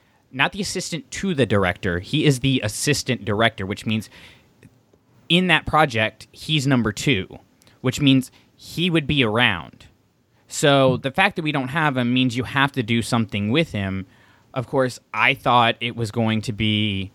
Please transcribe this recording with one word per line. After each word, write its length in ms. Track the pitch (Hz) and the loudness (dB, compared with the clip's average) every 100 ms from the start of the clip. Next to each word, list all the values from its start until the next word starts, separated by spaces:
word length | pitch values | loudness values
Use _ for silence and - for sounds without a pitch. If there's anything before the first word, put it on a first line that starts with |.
| _ _ _ | _ _ _
not 220 | 131 160 | -2 -2
the 80 | 202 | -2
assistant 500 | 190 190 - 160 - | -6 -6 -6 -8 -10
to 200 | - 196 | -6 -2
the 140 | 143 117 | 0 2
director. 540 | 104 92 87 95 87 | 2 2 0 -2 -4
He 240 | 98 151 | -2 0
is 160 | 151 127 | 2 2
the 200 | 135 131 | 2 0
assistant 640 | 107 - 147 135 - 120 | -2 -4 -2 -2 -4 -6
director, 420 | 98 104 113 - 95 | -4 0 0 0 -8
which 200 | 101 - | -6 -4
means 240 | 110 - - - - _ _ - _ _ _ _ _ - | -4 -6 -16 -20 -20 _ _ -20 _ _ _ _ _ -2
in 180 | 170 185 | 0 2
that 180 | 156 | 0
project, 640 | - 151 156 113 110 - - | 2 2 2 2 -2 -4 -20
he's 340 | - - 156 135 | -14 -4 -2 2
number 260 | 127 110 | 2 2
two, 460 | - 151 104 87 - _ _ _ _ | -2 0 0 -2 -12 _ _ _ _
which 200 | 127 - | -4 0
means 300 | 143 135 - _ _ _ | 4 4 2 _ _ _
he 340 | - - 180 | -12 -4 0
would 160 | 165 135 | 0 0
be 180 | 147 | 0
around. 640 | 113 110 120 87 64 - - _ _ _ _ _ - | 2 2 2 0 -6 -18 -20 _ _ _ _ _ -16
So 520 | - 147 139 131 127 | 0 4 4 4 2
the 120 | 139 | -2
fact 260 | 151 196 180 | -2 -2 -2
that 60 | |
we 80 | 156 | -4
don't 180 | 147 127 | -4 -2
have 280 | 160 151 127 | -2 -2 0
him 180 | 120 | 0
means 220 | 127 127 117 | 0 0 -2
you 80 | |
have 260 | 107 139 139 | -2 0 0
to 100 | 135 | 0
do 200 | 110 117 | -2 0
something 480 | 110 120 110 101 104 | 0 0 0 -2 0
with 220 | 139 160 | 0 0
him. 340 | 107 98 95 92 _ _ _ _ | -2 -4 -6 -10 _ _ _ _
Of 160 | 135 117 | -10 -4
course, 320 | 135 127 - _ | -2 -2 -4 _
I 220 | 107 120 | 0 2
thought 420 | 135 131 120 117 120 | 2 2 4 4 0
it 160 | 120 113 | -6 -6
was 160 | 110 | -6
going 300 | 120 110 110 | -2 0 0
to 100 | 104 | -2
be 580 | 104 110 104 107 98 95 | -2 0 0 0 -2 -6